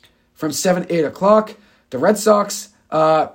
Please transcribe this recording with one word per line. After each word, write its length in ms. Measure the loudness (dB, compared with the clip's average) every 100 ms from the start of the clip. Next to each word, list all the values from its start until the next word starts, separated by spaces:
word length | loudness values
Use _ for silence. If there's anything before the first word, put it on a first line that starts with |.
| _ _ _
from 200 | -8 -6
seven, 340 | -2 -2 -2 -2
eight 160 | -2
o'clock. 520 | -2 0 2 2 0 -8 _ _ _
The 80 | -2
Red 180 | 0 2
Sox, 520 | 2 2 0 -8 -14 _ -6
uh, 380 | 0 2 2 0